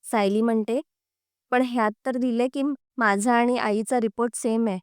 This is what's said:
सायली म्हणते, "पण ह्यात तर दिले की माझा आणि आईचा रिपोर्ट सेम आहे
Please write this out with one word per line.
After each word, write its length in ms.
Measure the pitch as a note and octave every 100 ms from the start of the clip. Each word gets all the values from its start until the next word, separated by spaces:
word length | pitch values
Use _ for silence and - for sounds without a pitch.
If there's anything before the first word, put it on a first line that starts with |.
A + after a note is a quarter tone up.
सायली 360 | - A#3 G3 G#3
म्हणते, 380 | A3+ A3+ G#3+ A#3+ - _ _ _ _ _ _
"पण 100 | B3
ह्यात 280 | B3+ B3 G#3+ G#3+ -
तर 100 | B3+
दिले 300 | B3+ A#3 B3
की 140 | C#4 C#4 C#4 _ -
माझा 360 | A3 G3+ A3
आणि 220 | A#3+ A#3+ B3
आईचा 420 | A3 G#3 G#3+ B3
रिपोर्ट 360 | A3+ - A#3+ -
सेम 320 | A#3+ A3+ A3+
आहे 100 | F#3